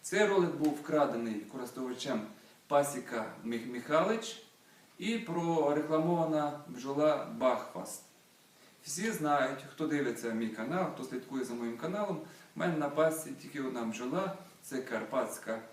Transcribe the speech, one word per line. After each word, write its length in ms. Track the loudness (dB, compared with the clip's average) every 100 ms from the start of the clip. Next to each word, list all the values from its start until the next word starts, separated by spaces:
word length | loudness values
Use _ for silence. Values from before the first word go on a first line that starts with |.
Цей 240 | 0 4 6
ролик 280 | 6 4
був 200 | 4 2
вкрадений 600 | 2 0 4 4 2 -2
користувачем 840 | -4 -6 -10 -8 -6 -6 -4 -2 -4 -4 -14 -20 -20 _
Пасіка 640 | 4 4 -2 -6 -6 -6 -8
Міх-, 280 | -4 -4 -4
Михалич 680 | -8 2 4 4 0 -2 -12 -18 _ -20 -20 -20 -6
і 200 | -2 -2
прорекламована 1400 | 0 0 2 4 4 4 2 2 4 4 4 2 0 -2 -10
бджола 600 | -10 -4 4 4 4 -2 2
Бахфаст. 640 | 2 2 -2 -8 -10 -12 -16 -20 _ _ _ _ -20 -20
Всі 280 | -10 -4 -2
знають, 480 | 0 2 4 4 0 -10
хто 140 | -4 0
дивиться 440 | 2 0 0 -2
мій 180 | 0 -2
канал, 380 | -4 -2 0 0
хто 100 | -4
слідкує 400 | -6 -6 -4 -4
за 100 | -4
моїм 220 | -4 -4 -4
каналом, 400 | -4 -2 -2 -4 -8 -18 -16 -2
в 20 |
мене 180 | 0 0
на 120 | 0
пасіці 420 | 4 4 2 -6 -10
тільки 180 | -10 -6
одна 240 | -4 -2
бджола, 540 | -4 -4 -2 -2 -2 -4 -12 -20
це 200 | -8 -8
карпатська 760 | -4 -4 -2 -2 -2 -6 -6 -6 -6